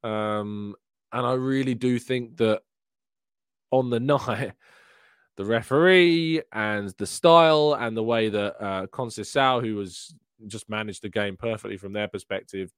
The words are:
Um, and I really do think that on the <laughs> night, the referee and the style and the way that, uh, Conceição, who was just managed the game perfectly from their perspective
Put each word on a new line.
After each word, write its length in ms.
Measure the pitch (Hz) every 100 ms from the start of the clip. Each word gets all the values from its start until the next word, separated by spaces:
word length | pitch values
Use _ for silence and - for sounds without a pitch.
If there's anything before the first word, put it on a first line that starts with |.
Um, 720 | 113 107 107 107 104 104 104 101 _ _ _
and 140 | 120 123
I 80 |
really 420 | 127 131 135 131 120
do 240 | 127 123
think 380 | - 127 117 113
that 240 | 110 107 _ _ _ _ _ _ _ _ _ _ _
on 180 | 131 123
the 100 | 117
<laughs> 0 |
night, 540 | 131 143 - 107 135 - _ _ _ _ _ _ _ -
the 80 | 98
referee 960 | 113 107 135 175 185 175 170 160 160 -
and 380 | 107 107 104 101 -
the 100 | 101
style 680 | - 170 170 160 156 151 147
and 160 | 117 113
the 80 |
way 260 | 113 117 110
that, 320 | 104 101 -
uh, 240 | 101 95 95
Conceição, 760 | - 123 110 104 143 135 127
who 140 | 117 107
was 380 | 98 90 - - _ _ 107
just 220 | 104 -
managed 320 | 107 107 95
the 80 | 104
game 280 | 107 101 95
perfectly 400 | 117 107 104 98
from 160 | 98
their 140 | 104 104
perspective 640 | 98 - 95 - 98 92